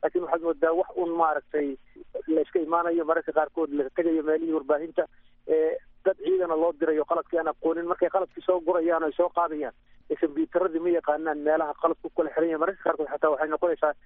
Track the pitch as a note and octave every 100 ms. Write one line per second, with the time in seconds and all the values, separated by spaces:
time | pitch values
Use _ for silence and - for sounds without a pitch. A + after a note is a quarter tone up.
0 | D#3 F3+ E3+ E3+ E3 D3+ D#3+ E3 - -
1 | F3 E3+ D#3+ D3 - D3+ C#3+ C3+ - -
2 | - - - - - - D#3 E3+ E3+ E3+
3 | D#3 E3 D#3+ D#3 D3+ - D#3 C#3+ C3+ -
4 | E3+ D#3+ D3+ D#3 E3 D#3 C3 D3 E3 E3
5 | D#3 - - _ - D#3+ D#3+ - - -
6 | F#3+ F#3+ - F#4 F3 D#3+ E3+ D3+ D#3+ D3+
7 | D3 E3 - E3+ D#3+ - D#3+ E3 E3+ F3
8 | F3 F#3+ F3+ - - F#3 D#3+ F3+ E3 E3
9 | D#3+ C#3 F3 - E3+ D3+ C3 - _ -
10 | - D3+ D#3+ C#3+ D#3+ F3 F#3 D#3+ F3 E3+
11 | D3+ D3+ D#3+ D3+ D3 D#3 D#3 D3 E3 E3+
12 | D#3+ - D#3 - E3 D#3 E3+ G3 - G#3+
13 | D3 D3 D#3 C#3 D3+ D#3 F3 D#3+ D3+ D3